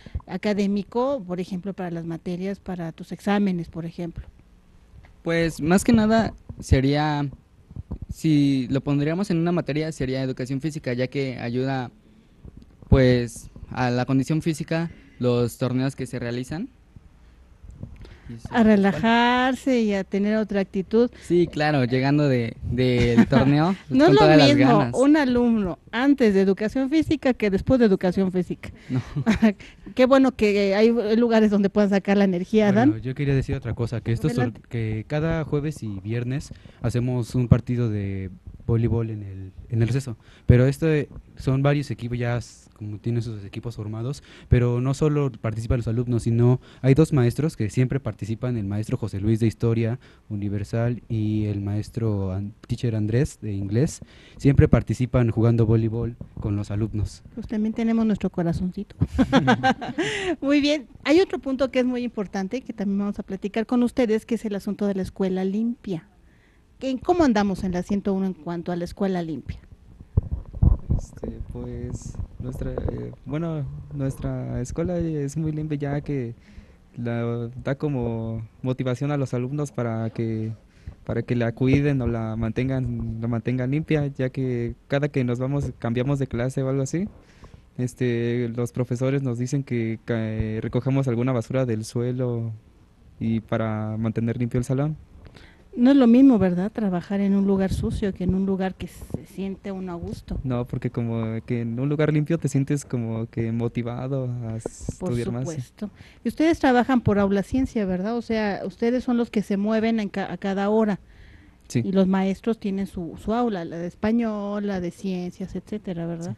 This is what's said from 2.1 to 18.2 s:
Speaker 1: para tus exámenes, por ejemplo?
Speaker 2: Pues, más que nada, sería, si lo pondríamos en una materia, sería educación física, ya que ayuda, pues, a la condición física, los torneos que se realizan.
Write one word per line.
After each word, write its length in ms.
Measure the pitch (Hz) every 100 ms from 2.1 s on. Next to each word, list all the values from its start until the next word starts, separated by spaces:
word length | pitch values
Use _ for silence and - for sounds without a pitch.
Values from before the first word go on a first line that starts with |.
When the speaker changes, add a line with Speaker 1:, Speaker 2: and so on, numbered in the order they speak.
| 165 180 175 190 196
Speaker 1:
para 320 | - 180 165
tus 200 | - 175
exámenes, 560 | 170 202 208 202 175 165
por 160 | 165 165
ejemplo? 400 | - 170 - - - _ - _ - - - - -
Speaker 2:
Pues, 360 | 170 165 165 -
más 220 | 143 190
que 80 | -
nada, 400 | 226 214 226 - - - -
sería, 680 | - 135 135 147 151 147 143 - _ _ - - - - -
si 580 | - 160 147 143 135 123
lo 120 | 135
pondríamos 500 | 147 143 147 170 208
en 60 | 165
una 140 | 170
materia, 400 | 175 - 151 156
sería 300 | 151 131 131
educación 400 | 131 131 127 135
física, 320 | 156 147 131
ya 140 | 123 127
que 320 | 143 135 123
ayuda, 520 | 120 123 131 135 120 - _ _ _ _ - - - - -
pues, 600 | 143 127 123 117 - - - -
a 180 | - 127
la 160 | 123 123
condición 360 | 135 127 160
física, 500 | 165 151 165 165 165 - - -
los 380 | 123 120 120 -
torneos 380 | 127 127 135 -
que 100 | 131
se 140 | 123
realizan. 500 | 117 123 127 156 254 - _ - - - - - - - - - - - - -